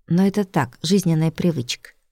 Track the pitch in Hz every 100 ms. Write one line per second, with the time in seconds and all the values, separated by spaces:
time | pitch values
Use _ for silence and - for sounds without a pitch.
0 | _ 175 196 196 196 165 127 - 156 202
1 | 180 156 160 - 175 160 120 - - _
2 | _